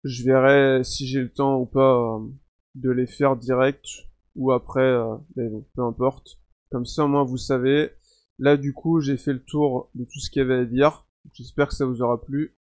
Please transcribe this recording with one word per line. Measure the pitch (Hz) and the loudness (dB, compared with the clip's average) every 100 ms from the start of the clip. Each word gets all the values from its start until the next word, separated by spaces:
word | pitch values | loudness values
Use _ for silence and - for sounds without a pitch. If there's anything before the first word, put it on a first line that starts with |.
je | 139 123 | -10 -4
verrai | 123 131 135 139 135 131 | 2 6 6 6 6 2
si | 127 - 131 | -2 -6 -4
j'ai | 135 | -4
le | 123 | -4
temps | - 139 135 | -2 0 0
ou | 127 | -2
pas, | 135 135 123 | 2 4 4
euh, | 117 110 110 135 _ _ _ 135 | 0 -6 -10 -16 _ _ _ -6
de | 127 | -2
les | 123 127 | -2 -2
faire | - 139 127 | 0 0 0
direct | 120 127 131 143 - - - _ _ - | 0 2 2 0 -14 -16 -18 _ _ -4
ou | 131 | 0
après, | 123 - 131 | 0 0 0
euh, | 131 123 113 113 151 - | 2 2 -2 -8 -12 -8
mais | 117 | -6
bon, | 107 - - | -8 -12 -6
peu | |
importe. | 120 117 127 131 - - _ _ _ | -4 -2 -2 -4 -20 -20 _ _ _
Comme | 131 120 | -8 -6
ça, | - 147 | -2 0
au | |
moins, | 143 | 2
vous | 135 127 | 0 -4
savez. | - 131 131 147 - _ _ _ _ - | -4 0 2 2 0 _ _ _ _ -2
Là, | 135 147 | 2 2
du | 139 | 0
coup, | - 165 165 | -4 0 0
j'ai | 139 135 | 0 -2
fait | - | -4
le | 127 | -6
tour | - 147 147 127 - 123 | -6 -2 0 -2 -8 -14
de | 120 | -12
tout | 143 | -12
ce | - | -6
qu'il | 143 | -2
y | 127 | 0
avait | 127 | 0
à | 123 | 0
dire. | 123 147 - _ _ - | 2 2 2 _ _ -20
J'espère | - 123 - 143 | -20 -10 -2 -2
que | - | 0
ça | 131 | -4
vous | 120 | -2
aura | 120 120 | -2 -2
plu. | - 139 156 _ | -4 -6 -6 _